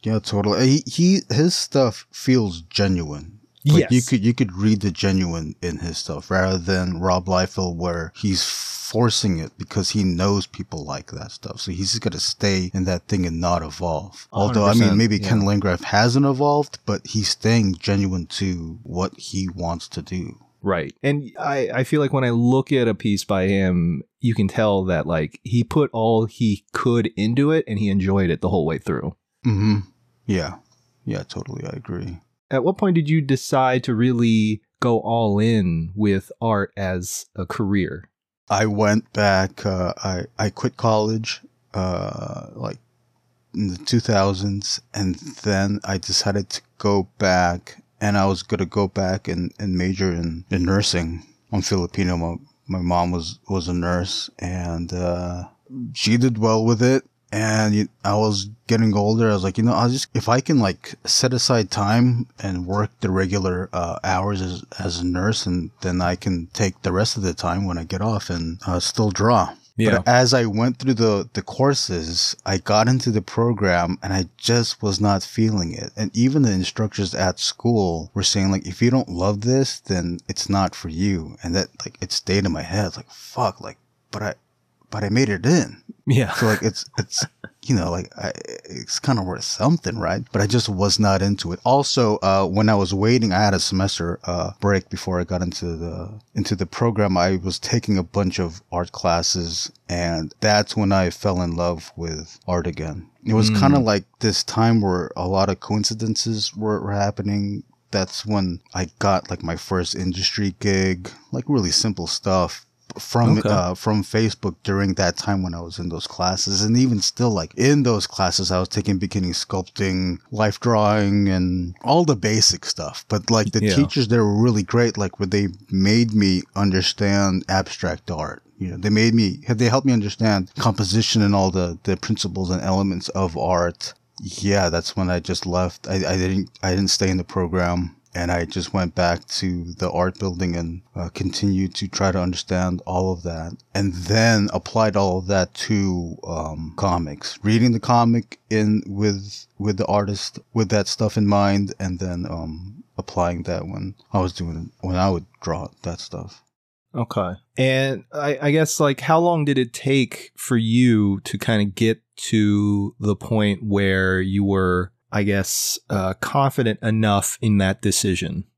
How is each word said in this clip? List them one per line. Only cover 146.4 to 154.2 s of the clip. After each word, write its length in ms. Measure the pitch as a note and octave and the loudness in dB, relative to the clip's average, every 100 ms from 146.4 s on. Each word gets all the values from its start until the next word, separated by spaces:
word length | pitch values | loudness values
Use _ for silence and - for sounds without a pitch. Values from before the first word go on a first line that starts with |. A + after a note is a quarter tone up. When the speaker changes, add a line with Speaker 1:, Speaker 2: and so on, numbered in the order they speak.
| D#2+ D#2+ D#2+ - | -6 -8 -10 -2
Speaker 1:
comics, 640 | G2 F2 D#2+ C#2+ - - | 0 0 -2 -8 -12 -4
reading 300 | G#2 A2+ B2 | 2 4 4
the 80 | A2+ | 2
comic 600 | - A#2+ A#2 A#2 - - _ | 4 4 6 2 0 -16 _
in 320 | A2 G#2 G#2+ - | 0 2 2 0
with, 640 | G2 G#2 G2 G2+ - - _ | -2 0 0 -8 -16 -20 _
with 200 | G#2 G2 | -4 -2
the 100 | A2 | 0
artist, 500 | G#2 G2+ G2+ - - - | 2 0 -4 -8 -12 -6
with 160 | A#2 G2+ | -2 0
that 180 | G#2+ G2 | 0 0
stuff 300 | - G#2+ A2+ | -2 -2 2
in 80 | G#2 | 2
mind, 480 | G2+ G2+ G2+ G2 - | 4 4 2 0 -4
and 180 | F#2+ F2+ | -6 -4
then, 300 | F#2 F2 F2 | -6 -6 -6
um, 540 | E2+ D#2+ D#2+ F#2 B2+ - - | -8 -8 -10 -14 -18 -16 -12
applying 420 | - - F2 F2 | -6 -2 -2 -2
that 240 | E2+ F2+ F#2 | -4 -6 -6
when 280 | F#2+ F#2+ - _ | -8 -10 -12 _
I 60 | |
was 120 | G2+ | -2